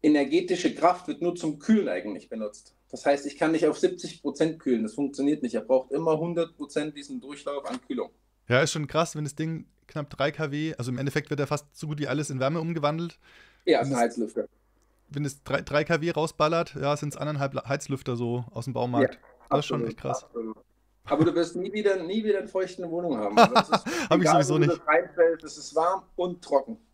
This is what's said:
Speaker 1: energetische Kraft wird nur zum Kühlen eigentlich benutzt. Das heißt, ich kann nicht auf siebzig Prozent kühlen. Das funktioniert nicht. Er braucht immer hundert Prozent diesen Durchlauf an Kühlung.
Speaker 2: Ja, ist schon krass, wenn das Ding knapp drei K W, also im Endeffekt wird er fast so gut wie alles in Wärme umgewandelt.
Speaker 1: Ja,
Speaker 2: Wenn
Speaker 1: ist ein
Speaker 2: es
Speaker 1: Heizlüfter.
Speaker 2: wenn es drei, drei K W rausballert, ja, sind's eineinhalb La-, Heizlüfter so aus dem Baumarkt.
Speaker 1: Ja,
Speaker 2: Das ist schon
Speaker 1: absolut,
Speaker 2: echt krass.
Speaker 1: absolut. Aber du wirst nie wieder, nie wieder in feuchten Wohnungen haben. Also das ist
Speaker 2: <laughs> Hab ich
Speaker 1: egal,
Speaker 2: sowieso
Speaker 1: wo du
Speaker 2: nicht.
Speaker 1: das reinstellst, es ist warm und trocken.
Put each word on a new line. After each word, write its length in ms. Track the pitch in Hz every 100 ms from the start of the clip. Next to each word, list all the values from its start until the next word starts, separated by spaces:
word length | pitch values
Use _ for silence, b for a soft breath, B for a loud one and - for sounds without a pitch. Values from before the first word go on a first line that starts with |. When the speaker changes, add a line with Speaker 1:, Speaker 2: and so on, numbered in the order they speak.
| 156
Speaker 1:
energetische 680 | 147 131 165 180 180 143 117
Kraft 320 | 170 180 -
wird 140 | -
nur 120 | 175
zum 260 | 175 165 151
Kühlen 280 | - 220 156
eigentlich 400 | 92 101 90 -
benutzt. 480 | 113 107 - - _ _
Das 140 | - -
heißt, 200 | 143 143
ich 120 | -
kann 160 | 156
nicht 120 | 160 156
auf 120 | 151
siebzig 420 | 180 - 160 -
Prozent 380 | 147 - 160 160
kühlen. 240 | - 117
Das 120 | 107 -
funktioniert 460 | 143 139 143 151
nicht. 140 | 123 113
Er 60 |
braucht 320 | - 131 -
immer 240 | 143 165 156
hundert 400 | 170 170 165 _
Prozent 400 | 139 156 151 147
diesen 240 | 143 127
Durchlauf 440 | 131 143 - 143 139
an 140 | 127 _
Kühlung. 220 | 123 - _ _ _ -
Speaker 2:
Ja, 100 | 123
ist 140 | 156
schon 140 | 160 147
krass, 280 | 156 165 151
wenn 80 |
das 120 | 151 -
Ding 300 | 160 165 - _ _
knapp 220 | - -
drei 240 | - 143
K 180 | 147 156
W, 240 | 143 160 -
also 140 | 123
im 60 | 123
Endeffekt 320 | 135 151 143
wird 100 | -
er 80 | 135
fast 260 | 143 -
so 140 | - 156
gut 120 | 147
wie 100 | 139
alles 200 | 139 147
in 120 | 135
Wärme 180 | 131 165
umgewandelt. 580 | 160 165 143 160 170 - b b b b
Speaker 1:
Ja, 140 | - 135
Speaker 2:
Wenn 40 |
Speaker 1:
ist 40 | 135
ein 60 |
Speaker 2:
es 60 | 127
Speaker 1:
Heizlüfter. 460 | 117 113 110 117 - _ _ _ _ _ _
Speaker 2:
wenn 160 | 143
es 180 | 147 - -
drei, 160 | 139
drei 240 | 139 143 156
K 160 | 165
W 100 | 165
rausballert, 640 | 160 156 - 151 165 170 147
ja, 220 | 139 147
sind's 180 | 147 -
eineinhalb 380 | 151 147 139
La-, 160 | 135 -
Heizlüfter 480 | 139 - 135 - 117
so 260 | 120 123 117
aus 140 | 120 117
dem 80 |
Baumarkt. 420 | 117 123 123 - -
Speaker 1:
Ja, 40 | _ _ -
Speaker 2:
Das 100 | 147
ist 60 | 147
schon 80 | 135
Speaker 1:
absolut, 100 | 113
Speaker 2:
echt 120 | 110
krass. 220 | 135 - -
Speaker 1:
absolut. 320 | 120 110 110 _ _ _ _ -
Aber 180 | 147
du 100 | 165
wirst 220 | 160 170 175
nie 160 | 190
wieder, 320 | 208 202 190
nie 220 | 165 214 214
wieder 160 | 196
in 80 | -
feuchten 420 | 190 180 - 170
Wohnungen 300 | 170 175 123
haben. 160 | 104 107
Also 160 | 226
das 160 | 247 -
ist 160 | 226 -
Speaker 2:
<laughs> 240 | 339 254
Hab 80 | 175
ich 60 |
Speaker 1:
egal, 200 | 165 170
Speaker 2:
sowieso 120 | 139 156
Speaker 1:
wo 20 |
du 80 | 151
Speaker 2:
nicht. 120 | 165
Speaker 1:
das 100 | -
reinstellst, 580 | 160 175 - 165 160 151
es 120 | -
ist 160 | -
warm 300 | 147 170 190 - -
und 260 | 180 175
trocken. 340 | - 143 120 113 _